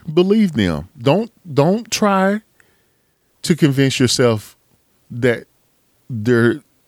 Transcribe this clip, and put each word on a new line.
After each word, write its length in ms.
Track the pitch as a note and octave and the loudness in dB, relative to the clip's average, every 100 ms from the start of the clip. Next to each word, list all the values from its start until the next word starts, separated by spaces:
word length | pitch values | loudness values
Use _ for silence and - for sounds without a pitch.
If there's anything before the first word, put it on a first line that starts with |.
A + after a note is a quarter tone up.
| - | -4
believe 400 | D#3 F#3 A3 G3+ | -2 2 2 2
them. 340 | C#3 F#2 D2+ F2+ - | 0 -2 -2 -8 -6
Don't, 320 | B2 F3+ A3+ _ F3 | -2 0 -2 _ -6
don't 380 | C3+ D#3 G#3+ A3 | 0 0 0 -4
try 500 | - G#3 F#3+ F#3+ G#3+ - _ _ _ _ _ _ _ _ _ | -4 0 0 0 -2 -8 _ _ _ _ _ _ _ _ _
to 140 | - D#3+ | -4 0
convince 420 | D3 C3+ C3+ - | 0 2 0 0
yourself 560 | B2+ - A#2+ G#2+ - _ _ _ _ _ _ | 0 2 0 0 -6 _ _ _ _ _ _
that 340 | B2 B2 A2+ - _ _ _ _ _ - | -4 -2 -2 -6 _ _ _ _ _ -12
they're 540 | A#2 A2 A#2+ A#2+ C#3 - _ | -6 0 4 4 0 -8 _